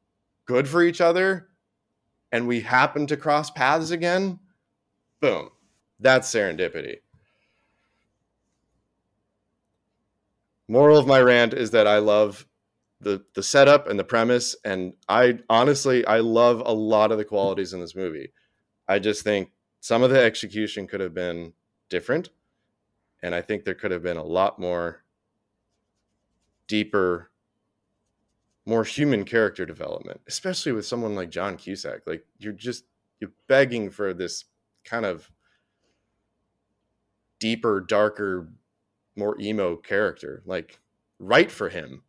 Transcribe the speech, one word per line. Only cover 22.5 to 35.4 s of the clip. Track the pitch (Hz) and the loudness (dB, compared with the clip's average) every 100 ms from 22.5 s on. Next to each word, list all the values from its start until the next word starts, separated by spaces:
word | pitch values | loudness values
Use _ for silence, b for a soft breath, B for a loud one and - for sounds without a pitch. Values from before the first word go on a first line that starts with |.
| _ _ _ _ _ _ _ | _ _ _ _ _ _ _
And | 87 | -8
I | 87 | -6
think | - 104 | -6 -8
there | - | -6
could | 90 101 | -8 -6
have | 90 | -6
been | 87 85 | -6 -8
a | |
lot | 80 87 98 - | -4 0 0 -2
more | 90 87 85 80 _ _ _ _ _ _ _ _ _ _ _ _ _ _ _ _ - | -6 -4 -6 -10 _ _ _ _ _ _ _ _ _ _ _ _ _ _ _ _ -6
deeper, | 107 104 104 92 85 - _ _ _ _ _ _ _ _ _ _ _ _ _ | -4 -2 0 0 -2 -8 _ _ _ _ _ _ _ _ _ _ _ _ _
more | - 113 | -4 -2
human | 107 - 147 117 | -2 -2 0 0
character | 98 117 107 - | -2 0 0 -2
development, | 90 76 76 50 - - - | -10 -10 -12 -12 -14 -18 -14
especially | - 185 180 - | -10 -8 -8 -6
with | 113 | -6
someone | 101 120 113 | -6 -6 -6
like | 101 87 | -6 -8
John | 82 98 85 | -8 -8 -8
Cusack. | - 98 76 - - | -12 -12 -12 -12 -12
Like, | 82 - _ | -12 -14 _
you're | 104 | -14
just, | 98 117 120 - _ _ _ | -12 -10 -12 -16 _ _ _
you're | 101 - - | -18 -16 0
begging | 135 135 117 101 | 2 2 -2 -8
for | 98 98 | -6 -6
this | 90 87 - - _ _ _ | -6 -8 -10 -16 _ _ _
kind | _ 117 107 | _ -6 -6
of | 82 - _ | -8 -12 _